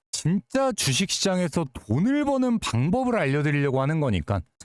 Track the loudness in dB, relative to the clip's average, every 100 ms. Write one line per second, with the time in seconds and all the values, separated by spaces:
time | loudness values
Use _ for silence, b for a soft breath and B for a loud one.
0 | _ -6 -2 -2 0 0 0 0 0 0
1 | -2 -2 0 0 0 -2 -4 -6 -4 0
2 | 2 2 0 0 0 0 0 0 2 2
3 | 2 0 2 0 2 2 2 0 0 0
4 | 0 0 0 -4 -4 -12